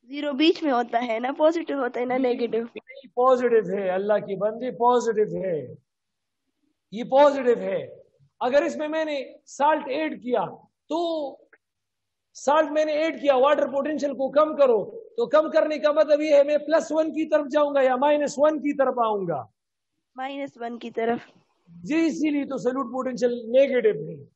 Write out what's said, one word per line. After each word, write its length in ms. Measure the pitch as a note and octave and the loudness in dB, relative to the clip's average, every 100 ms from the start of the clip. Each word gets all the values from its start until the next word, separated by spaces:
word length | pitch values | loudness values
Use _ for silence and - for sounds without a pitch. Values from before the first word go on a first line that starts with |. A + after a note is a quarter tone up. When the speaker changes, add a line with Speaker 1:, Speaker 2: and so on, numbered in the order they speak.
| A#3+ | _
Speaker 1:
ज़ीरो 240 | C#4+ D4 | -8 -6
बीच 300 | C4 D#4+ - | 2 2 2
में 100 | D#4 | 0
होता 260 | A#3+ A#3 A#3 | 0 0 -4
है 220 | B3 A3+ | -2 -4
ना, 120 | B3 | -6
पॉजिटिव 480 | C#4+ D#4 E4 D#4+ C#4 | 0 2 2 -4 -4
होता 200 | B3 B3 | -4 -4
है 60 | B3 | -4
ना, 100 | C4 | -2
नेगेटिव। 480 | B3+ A#3+ A#3 A3 | 0 -2 -2 -4
Speaker 2:
नहीं, 440 | A#3 G#4+ _ C5+ - - | -6 -14 _ -20 -10 0
पॉजिटिव 540 | B3+ B3+ A#3+ A3+ F3+ | 4 4 4 2 2
है, 180 | G3 F#3+ | -4 -2
अल्लाह 300 | F#3 G#3 G#3 | -2 0 0
की 180 | G3+ F#3+ | -2 -4
बंदे, 340 | G#3 A#3 B3+ | -4 -4 -8
पॉजिटिव 680 | G#3+ A#3+ B3 A3+ G#3+ G#3 F3 | 0 2 2 0 0 -2 -2
है, 400 | F#3 D#3+ B2 D#3+ _ _ _ _ _ _ _ _ _ _ _ | -4 -4 -8 -18 _ _ _ _ _ _ _ _ _ _ _
ये 120 | G3+ | -12
पॉजिटिव 540 | A#3+ C4 C#4+ C4+ B3 A3 | 0 6 6 4 0 0
है। 440 | F#3+ F3+ C3 - _ _ _ _ | -2 -4 -6 -16 _ _ _ _
अगर 220 | B3 C#4+ | 0 2
इसमें 240 | D#4+ A#3+ D4+ | 0 -4 -4
मैंने 520 | D#4+ D#4 C#4+ - - _ | -4 -4 -6 -8 -18 _
साल्ट 420 | - - - - | 0 2 2 -2
ऐड 340 | C#4 D#4 - | -4 -4 -6
किया, 240 | A#3+ A#3 E3 - _ _ _ | -4 -2 -2 -10 _ _ _
तो 600 | D#4 E4+ D#4+ C4+ - _ _ _ _ _ _ _ _ _ | -4 -4 -4 -8 -12 _ _ _ _ _ _ _ _ _
साल्ट 360 | - - D4+ D4+ | -6 2 2 2
मैंने 220 | D4+ D#4 | 0 0
ऐड 280 | D4+ D#4+ C#4 | 0 -2 0
किया, 160 | C#4 C4 | 2 4
वाटर 320 | C#4 D4 C4+ | 4 2 0
पोटेंशियल 460 | C#4 D4 D4 C#4+ | -2 -4 -4 -4
को 140 | B3 C4+ | -4 0
कम 260 | C#4 D#4 | 2 2
करो, 560 | D4 C4+ A3 E3 - - - | 4 4 4 -2 -12 -12 -6
तो 100 | A#3 | 2
कम 220 | D4+ D#4 | 2 4
करने 300 | D#4 D#4 D4+ | 2 0 0
का 140 | D4 | 0
मतलब 280 | D4+ D4+ D4 | 2 4 2
ये 160 | D#4 C#4+ | 4 4
है 80 | |
मैं 140 | C#4+ D4 | 4 0
प्लस 340 | D4 D#4+ D4 | 2 0 2
वन 180 | D4+ D#4+ | 0 0
की 140 | D4+ | -2
तरफ 220 | D#4 D4+ C#4+ | 0 0 0
जाऊंगा 360 | D4 C#4+ C#4 | 0 2 2
या 140 | C4 B3+ | 2 2
माइनस 400 | C#4+ D4 C#4+ A#3+ | 2 2 0 2
वन 200 | D4+ D#4 | 2 2
की 140 | C#4+ | -4
तरफ 220 | C#4+ C4 B3 | 0 0 0
आऊंगा? 440 | A3+ G#3 F3+ C#3+ A2+ _ _ _ _ _ _ B3+ | -2 -2 -4 -6 -8 _ _ _ _ _ _ -12
Speaker 1:
माइनस 420 | C4+ C#4 C#4 A#3 | -10 -8 -12 _
वन 200 | A#3 A#3+ | -12 -10
की 120 | A#3+ | -10
तरफ। 360 | A3+ A3+ A#3 - _ _ _ _ | -4 -2 -4 -8 _ _ _ _
Speaker 2:
जी, 360 | E3+ F3 D#4+ E4 | -16 -2 0 0
इसीलिए 380 | A#3 D4+ C#4+ | 0 0 0
तो 140 | C4+ C4 | -4 -2
सॉल्यूट 280 | G#3+ C4 A#3 | -2 -2 -4
पोटेंशियल 560 | B3+ B3+ A#3+ B3 A#3+ A3 | -4 -6 -2 -2 -2 2
नेगेटिव 600 | B3+ C#4 B3 G#3+ F3 D#3+ | 4 4 4 2 0 -8
है। 200 | D#3 B2 | -14 -18